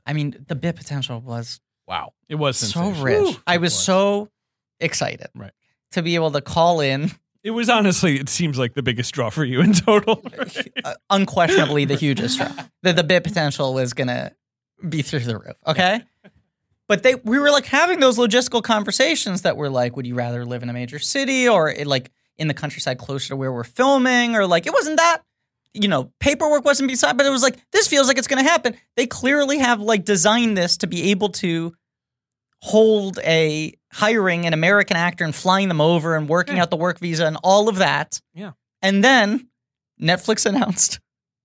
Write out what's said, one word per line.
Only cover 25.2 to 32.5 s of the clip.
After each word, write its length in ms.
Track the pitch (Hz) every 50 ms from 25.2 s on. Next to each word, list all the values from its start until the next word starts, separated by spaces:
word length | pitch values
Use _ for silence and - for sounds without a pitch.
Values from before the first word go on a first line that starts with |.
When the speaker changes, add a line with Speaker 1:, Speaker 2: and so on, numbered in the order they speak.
| - _ _ _ _ _ _ _ _ _ _
Speaker 1:
you 140 | - 202 202
know, 240 | 180 135 127 - _ _
paperwork 460 | - 277 294 285 339 302 302 294 247
wasn't 240 | 294 285 - 269 262
beside, 260 | 262 240 - 285 247
but 100 | 240 277 277
it 20 |
was 140 | 269 254 240
like, 140 | 269 247 - _ _
"This 160 | - 403 427 -
feels 200 | - 277 277 247
like 100 | 269 262
it's 100 | 240 -
gonna 140 | 285 262 269
happen." 320 | 302 349 330 - 247 - - _ _ _ -
They 80 | 262 247
clearly 520 | - - - 254 285 294 285 269 285 302
have, 200 | 262 240 240 208
like, 240 | 208 214 226 208 165
designed 540 | - 208 190 165 208 214 240 240 226 208 190
this 200 | 175 175 - -
to 100 | - 175
be 240 | 170 175 156 190
able 180 | 208 185 208 202
to 460 | 190 - - 180 165 165 165 170 170 _ _ _ _ _ _ _ _ _ _ _ _ _ _ _